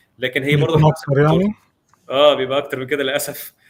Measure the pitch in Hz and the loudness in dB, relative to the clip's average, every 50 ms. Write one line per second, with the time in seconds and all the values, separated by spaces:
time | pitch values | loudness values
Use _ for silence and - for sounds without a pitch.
0 | _ _ _ _ 123 127 - 139 127 143 147 147 151 165 165 151 151 156 147 - | _ _ _ _ -8 -6 -6 -4 -2 0 0 0 2 2 2 4 4 4 2 0
1 | - 139 139 139 147 156 160 170 190 214 214 - _ _ _ _ _ _ _ _ | -4 -2 0 2 2 2 2 2 0 -2 -4 -6 _ _ _ _ _ _ _ _
2 | _ - 127 135 147 147 139 127 131 123 135 143 143 - 139 127 131 127 151 139 | _ -6 0 4 4 4 4 4 0 -2 -2 -4 -4 -4 -8 -8 -6 -6 -4 -2
3 | 139 135 139 143 - - 135 - - - - _ _ _ | -2 -2 -2 -4 -6 -6 -10 -12 -16 -18 -20 _ _ _